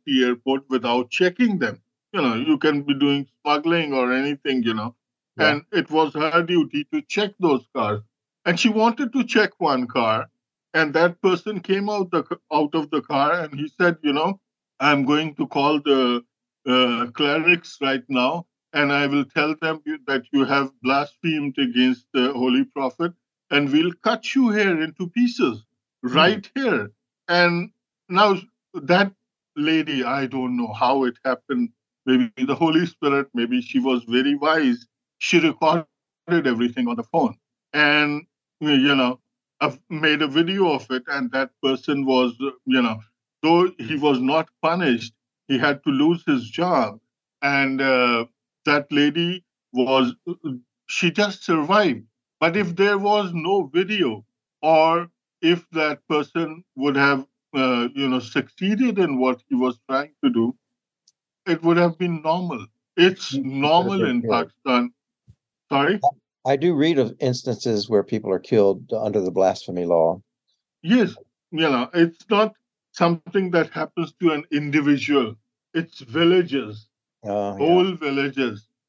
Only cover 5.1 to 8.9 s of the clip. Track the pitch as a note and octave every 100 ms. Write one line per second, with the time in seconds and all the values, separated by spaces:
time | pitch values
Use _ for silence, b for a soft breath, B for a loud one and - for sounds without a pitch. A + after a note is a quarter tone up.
5.1 | _ _ - D#3 D3 - F3+ C#3+ D#3 D3+
6.1 | D3+ D#3 E3+ E3+ F3 C3+ D3 D3 - -
7.1 | G3+ G3+ - F3 C3 - C3 G#2+ G#2+ -
8.1 | _ _ _ - E3+ A3+ G#3+ A3+